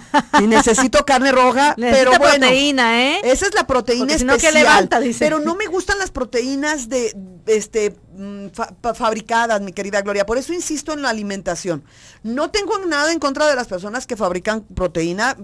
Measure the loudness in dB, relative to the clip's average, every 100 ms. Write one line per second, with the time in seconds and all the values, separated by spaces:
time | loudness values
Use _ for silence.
0 | -2 -2 2 2 4 4 4 4 2 2
1 | 2 2 4 4 4 4 2 2 2 4
2 | 6 6 6 4 4 4 2 2 2 2
3 | 0 0 0 2 0 0 0 0 0 -2
4 | 0 0 2 2 4 4 6 4 4 0
5 | 0 0 0 0 -2 -4 -4 -4 -2 -4
6 | -4 -6 -6 -4 -2 -2 -2 -4 -4 -4
7 | -4 -6 -16 -10 -2 -2 0 -2 -4 -4
8 | _ -18 -14 -14 -14 -10 -10 -8 -6 -2
9 | -2 -2 -2 -2 0 -2 -4 -8 -4 -4
10 | -2 -2 -2 -2 -4 -6 -6 -8 -8 -6
11 | -4 -4 -6 -8 -6 -6 -6 -8 -8 _
12 | -20 -16 -8 -4 -2 -2 -4 -4 -2 -2
13 | 0 0 -2 0 0 0 -2 -8 -8 -10
14 | -8 -4 -4 -4 -4 -6 -6 -6 -4 -2
15 | -4 -2 -2 -4